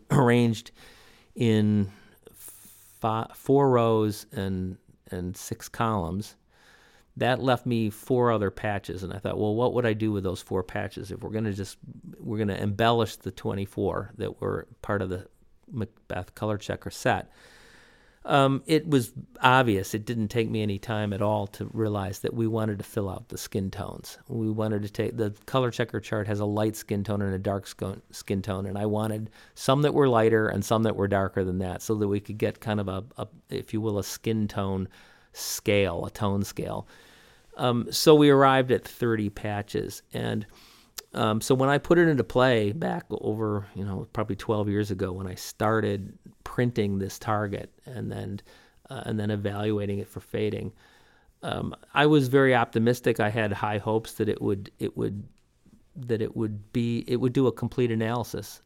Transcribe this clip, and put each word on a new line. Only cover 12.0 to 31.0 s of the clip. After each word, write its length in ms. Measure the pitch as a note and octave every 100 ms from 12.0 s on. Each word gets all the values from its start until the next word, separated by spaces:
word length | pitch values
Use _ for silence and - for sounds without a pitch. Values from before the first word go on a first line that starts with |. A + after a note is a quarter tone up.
| - -
we're 200 | - A2
gonna 160 | G#2+
embellish 640 | F#2 G#2 G2+ A#2 A#2 A2 -
the 140 | -
twenty-four 800 | - A#2 G2+ G2 - G2 F2 G2+ -
that 220 | G2+ F#2+
were 280 | G2 G2 - -
part 200 | - G2+
of 60 | F#2+
the 180 | F#2 - _ _ _ -
Macbeth 600 | C#3+ G2+ _ - F#2 F#2
color 240 | - G#2+ G2+
checker 320 | - F#2+ -
set." 420 | - C3 G2 - _ - - - - - _ _ _ -
Um, 360 | C#3 C#3 C3+ -
it 200 | D#3 D#3+
was 260 | C#3+ A#2 - - -
obvious. 540 | B2+ B2+ B2+ G2 F#2+
It 100 | A2
didn't 240 | G#2+ A#2 G#2
take 220 | A#2+ A2+
me 120 | A2
any 160 | G#2+ G2
time 360 | - G#2+ G#2
at 80 | G2
all 240 | G#2 G#2+ G2+
to 220 | - G#2+
realize 460 | A2+ A2 G#2 F#2+ G2+
that 160 | -
we 120 | A#2 A2+
wanted 300 | A2 A2 G2+
to 80 |
fill 240 | - - G2
out 220 | F#2 -
the 80 | -
skin 320 | - A2 F#2+
tones. 480 | - F#2+ - - - -
We 220 | A#2+ A2
wanted 320 | A2 A2 G#2+
to 80 | G#2
take, 260 | - A2 A#2
the 180 | G#2+ G#2 -
color 240 | C3+ B2
checker 300 | - A#2+ G#2+
chart 260 | - A2 G#2
has 120 | G#2
a 60 |
light 320 | G#2 G#2 G#2+ G#2+
skin 260 | - G#2
tone 200 | G2 G#2
and 100 | G2+
a 60 | F#2+
dark 280 | G2 G2 -
sco-, 300 | - G2 G2 -
skin 320 | - - G2+
tone, 240 | F#2+ F#2+ G2
and 100 | G2
I 80 |
wanted 460 | G#2+ G#2 A2 G#2+ G#2+ - -
some 260 | - - C3+
that 120 | D3
were 120 | C#3+ C#3
lighter 420 | A#2 A2 A2 A2
and 140 | G2
some 200 | G2 A2
that 140 | A2
were 120 | F#2+